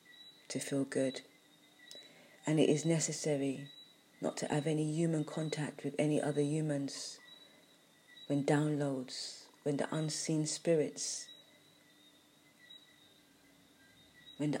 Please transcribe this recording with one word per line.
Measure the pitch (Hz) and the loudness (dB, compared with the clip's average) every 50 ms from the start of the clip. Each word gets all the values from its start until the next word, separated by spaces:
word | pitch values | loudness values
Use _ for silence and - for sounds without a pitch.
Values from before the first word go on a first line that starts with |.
| - - - - - - - - - - | -20 -20 -20 -20 -20 -20 -20 -20 -12 -8
to | - 131 | -6 -6
feel | - - 143 139 135 | -4 -2 0 -2 0
good. | - - 139 135 131 - - - - - - _ - - - - - - - - - - - - - - - - - - - - | 0 0 0 0 0 -2 -4 -10 -16 -20 -20 _ -20 -20 -20 -20 -20 -20 -20 -20 -20 -20 -20 -20 -20 -20 -20 -20 -20 -20 -8 -2
And | - 156 160 | 2 4 6
it | 170 - | 6 6
is | 156 147 156 | 6 4 4
necessary | 165 165 156 147 - 151 - - 160 147 139 139 139 131 135 147 - - - - - - _ _ _ - - | 2 2 2 2 0 -2 -2 0 0 0 2 0 0 -2 -4 -8 -12 -16 -20 -20 -20 -20 _ _ _ -12 -6
not | 165 156 - - | -4 -4 -4 -4
to | - | -4
have | - - 151 143 | -2 0 0 2
any | 160 156 156 156 | 2 2 2 2
human | 151 151 160 170 165 160 156 151 | 2 2 2 2 4 4 2 0
contact | - - 165 160 156 - 156 147 120 - - - | -2 -2 -4 -4 -2 -2 -2 -4 -4 -4 -6 -6
with | 143 - - | -4 0 2
any | 151 151 151 - | 2 4 4 2
other | - 147 147 147 147 | 2 2 2 2 2
humans | 143 151 160 156 151 143 139 139 135 - - - - - - - - - - - - - - - - - - _ _ _ _ _ - - - - | 2 2 0 0 0 0 0 -2 -4 -6 -8 -10 -10 -12 -14 -18 -20 -20 -20 -20 -20 -20 -20 -20 -20 -20 -20 _ _ _ _ _ -20 -20 -14 -6
when | - 143 143 135 | -2 0 0 2
downloads, | 147 151 147 151 151 151 143 147 139 135 131 127 - - - - - - - - - - - - | 4 4 4 4 2 2 0 0 -2 -2 -4 -6 -8 -8 -10 -10 -10 -12 -14 -18 -20 -16 -8 -4
when | 147 147 | -2 0
the | 135 - - - | 0 -2 -2 -2
unseen | 160 160 156 151 - - - 160 151 156 | -2 -2 -2 -4 -4 -2 0 0 0 0
spirits, | 151 - - - 170 165 156 139 - - - - - - - - - - - - - - - - - - - - - - - - - - - _ _ _ - _ - - - - - - - - - - - - - - - - - - - - - - - - - - - - - - - - - - - - - - | -2 -4 -4 2 2 4 4 4 0 -2 -6 -6 -6 -6 -8 -10 -12 -18 -20 -20 -20 -20 -20 -20 -20 -20 -20 -20 -20 -20 -20 -20 -20 -20 -20 _ _ _ -20 _ -20 -20 -20 -20 -20 -20 -20 -20 -20 -20 -20 -20 -20 -20 -20 -20 -20 -20 -20 -20 -20 -20 -20 -20 -20 -20 -20 -20 -20 -20 -20 -20 -20 -20 -20 -20 -14 -6
when | - 147 151 | -2 0 0
the | 143 - | 0 0